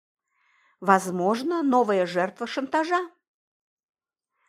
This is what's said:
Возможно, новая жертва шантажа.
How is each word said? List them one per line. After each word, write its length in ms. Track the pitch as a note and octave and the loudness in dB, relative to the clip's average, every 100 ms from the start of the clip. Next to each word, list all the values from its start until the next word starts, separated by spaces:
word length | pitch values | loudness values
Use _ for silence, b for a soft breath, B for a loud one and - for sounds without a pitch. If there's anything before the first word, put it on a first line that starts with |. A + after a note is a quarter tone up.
| _ _ _ _ _ _ _ _ | _ _ _ _ _ _ _ _
Возможно, 840 | F#3 F#3+ F#3 F3+ F3+ A3+ C#4+ E4+ | 2 2 2 -2 0 0 -2 -2
новая 440 | C#4+ B3 G#3+ G3 F3+ | 2 2 4 2 0
жертва 400 | F3 F#3 - A#3 | -2 -4 -4 -8
шантажа. 640 | - C4 D#4 D#4+ F4+ F4 - _ _ _ _ _ _ _ _ _ _ _ _ | -8 -2 -2 0 -4 -4 -14 _ _ _ _ _ _ _ _ _ _ _ _